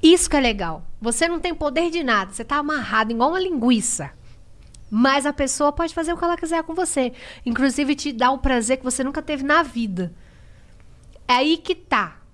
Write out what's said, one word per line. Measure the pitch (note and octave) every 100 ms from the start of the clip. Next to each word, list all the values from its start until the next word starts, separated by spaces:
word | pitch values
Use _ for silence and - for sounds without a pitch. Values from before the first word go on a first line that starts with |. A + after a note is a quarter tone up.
Isso | D#4+ F4 -
que | D4
é |
legal. | B3+ G3+ E3+ D#3+ - -
Você | A3 A#3 E4+
não | E4+
tem | F4
poder | E4+ D4+ D4 E4+
de | E4
nada. | C#4 A3 F#3+
Você | - A3+
tá | D4
amarrado | D4 D4+ G3+ A3 A3
igual | A#3 B3+
uma | F4+
linguiça. | F#4 D#4 A#3 A#3 - - C#3+ - - - - - - - -
Mas | G#3+ C4 C#4 C#4
a |
pessoa | C#4+ C4+ - D4
pode | D4 E4+
fazer | - D#4+
o | E4+
que |
ela | E4+ E4+
quiser | D#4+ E4
com | D#4+
você. | E4 F4+ - B3+ B3+ - - -
Inclusive | A#3 C4+ C4 C#4+ C#4+
te | D4
dar | A3+ B3
um | C4+
prazer | C4+ B3 A3 C4
que |
você | B3+ B3
nunca | C4+ D4
teve | D4+ D4
na | C4+ D4+
vida. | D4 A#3 A3+ F3+ F3+ - - - - - - - - - - - -
É |
aí | B3 D4 E4
que | - F#4
tá. | - A#3+ F3+ - -